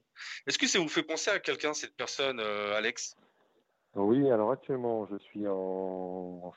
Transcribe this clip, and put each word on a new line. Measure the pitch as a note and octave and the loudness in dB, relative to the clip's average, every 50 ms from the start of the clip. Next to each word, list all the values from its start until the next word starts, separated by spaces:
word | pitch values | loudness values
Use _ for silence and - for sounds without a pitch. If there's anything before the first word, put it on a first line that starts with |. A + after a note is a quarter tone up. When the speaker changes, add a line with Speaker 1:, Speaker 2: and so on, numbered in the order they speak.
| _ _ _ - - - - - - | _ _ _ -14 -12 -12 -12 -10 -4
Speaker 1:
Est-ce | - C3+ - | -4 -2 0
que | C#4+ | 2
ça | B3 - G#3 | 2 4 2
vous | E3+ D3+ | 2 2
fait | - F3 D#3 | 0 -2 -2
penser | D3+ D#3+ D#3 - A3 | -2 -4 -2 0 0
à | G3+ F3+ | 0 0
quelqu'un, | - - C#3+ B2+ - D3+ D3+ | 0 -2 -4 -2 -2 -2 -2
cette | C#3+ - A#2 _ | -4 -6 -10 _
personne, | - B2 A#2 - - C#3 C3+ C3 A#2 | -8 -6 -6 -4 -2 -2 -2 0 -2
euh, | A2 G#2+ G#2 G#2 G#2 G#2 G#2 | -2 -2 -2 -2 0 0 0
Alex ? | G#2+ G#2+ A2 A#2+ - - - - _ _ _ _ _ _ _ _ _ _ _ _ _ _ _ - | 2 0 0 -2 -2 -8 -10 -12 _ _ _ _ _ _ _ _ _ _ _ _ _ _ _ -2
Speaker 2:
Oui, | G#2 G2 G#2 A#2 C3+ C#3+ C3+ | 2 4 6 6 6 6 6
alors | B2 A2 G#2+ G#2+ | 6 6 4 4
actuellement, | C3+ C3 - - C#3+ B2+ A#2+ A#2+ A#2 A2 G#2 | 2 0 -2 -4 -4 -2 0 0 0 0 -2
je | F#2+ G2+ | -4 -6
suis | G2+ - - - G#2 G#2 G2+ | -10 -10 -10 -8 -4 -2 -2
en, | F#2+ | 0
en | F#2+ F#2+ F#2+ F#2 F#2 F#2+ F#2 F#2 F#2 F#2 F2+ F#2 F#2 F2+ F2+ F2+ F2 F2 F2+ - | 0 -2 -2 -2 -2 -2 -4 -4 -4 -4 -4 -6 -6 -6 -8 -8 -10 -12 -12 -12